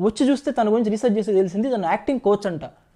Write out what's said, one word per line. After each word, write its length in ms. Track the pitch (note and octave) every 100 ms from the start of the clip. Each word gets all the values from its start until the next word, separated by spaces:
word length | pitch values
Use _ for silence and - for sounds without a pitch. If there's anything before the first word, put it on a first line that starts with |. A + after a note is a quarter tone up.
వచ్చి 300 | G3 A3 C4+
చూస్తే 200 | C#4 -
తన 220 | A#3+ G#3+
గురించి 180 | A3 G#3+
రీసెర్చ్ 280 | G#3+ B3 G#3
చేసి 140 | G#3
తెలిసింది 380 | F#3+ F#3+ F#3+ C4
తను 160 | A#3 E3
యాక్టింగ్ 340 | G#3 - C4+
కోచ్ 260 | G3 G3+ -
అంట. 140 | D3+ B2+ - _